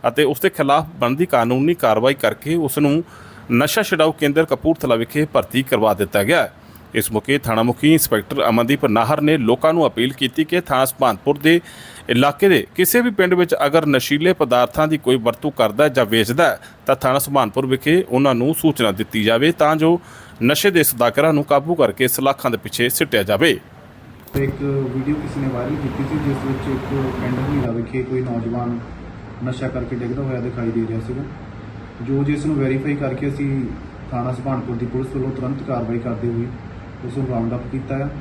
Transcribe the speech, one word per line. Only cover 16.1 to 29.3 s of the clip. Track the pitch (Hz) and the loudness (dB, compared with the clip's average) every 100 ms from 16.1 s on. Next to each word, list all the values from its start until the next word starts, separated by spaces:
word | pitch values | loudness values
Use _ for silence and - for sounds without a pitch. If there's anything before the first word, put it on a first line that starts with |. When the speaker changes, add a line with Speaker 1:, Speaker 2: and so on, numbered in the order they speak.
| 113 104 131 | 2 2 2
Speaker 1:
ਹੈ | 160 98 - - - | 2 0 -10 -8 -2
ਤਾਂ | 135 | 0
ਥਾਣਾ | 135 139 | 2 0
ਸੁਭਾਨਪੁਰ | 139 139 110 139 131 | 0 0 0 -2 -2
ਵਿਖੇ | 131 147 170 | 0 2 2
ਉਹਨਾਂ | - 127 139 | 2 2 4
ਨੂੰ | 120 127 | 2 0
ਸੂਚਨਾ | 160 160 139 110 | 2 0 2 0
ਦਿੱਤੀ | 95 107 110 | 0 -4 0
ਜਾਵੇ | 104 113 151 | 2 4 2
ਤਾਂ | 165 151 156 | 4 2 4
ਜੋ | 160 170 - - - - | 2 2 -2 -20 -20 -2
ਨਸ਼ੇ | 117 151 202 | 0 2 2
ਦੇ | 175 | 2
ਸਦਾਗਰਾਂ | 147 120 120 127 156 | 2 2 2 4 2
ਨੂੰ | 147 | 2
ਕਾਬੂ | 139 143 151 | 2 0 2
ਕਰਕੇ | 170 117 - 127 | 2 2 2 0
ਸਲਾਖਾਂ | - 135 135 127 | 2 0 0 -2
ਦੇ | 113 | -4
ਪਿੱਛੇ | 120 - 120 | -6 -2 0
ਸਿੱਟਿਆ | - 151 110 | 0 0 0
ਜਾਵੇ। | 98 101 160 101 - - - - - - - | 2 4 4 2 -4 -20 -20 -20 -20 -20 -8
Speaker 2:
ਤੇ | 139 | -2
ਇੱਕ | 135 139 | -2 -2
ਵੀਡੀਓ | 143 139 131 131 135 151 | -4 -2 -4 -4 -4 -4
ਕਿਸੇ | 139 143 | -6 -6
ਨੇ | 135 | -4
ਵਾਇਰਲ | 120 127 151 | -4 -4 -4
ਕੀਤੀ | 139 - | -6 -6
ਸੀ | 139 156 | -4 -4
ਜਿਸ | 143 135 135 | -2 -4 -4
ਵਿੱਚ | 135 143 | -4 -4
ਇੱਕ | 131 - 139 131 123 | -6 -4 -4 -4 -4
ਪਿੰਡ | 127 127 | -4 -4
ਹਮੀਰਾ | 135 143 120 | -2 -2 -2
ਵਿਖੇ | 113 113 127 | -4 -6 -6
ਕੋਈ | 123 127 | -4 -4
ਨੌਜਵਾਨ | 123 117 113 120 120 117 120 - - - - | -4 -4 -4 -4 -4 -6 -10 -16 -16 -16 -16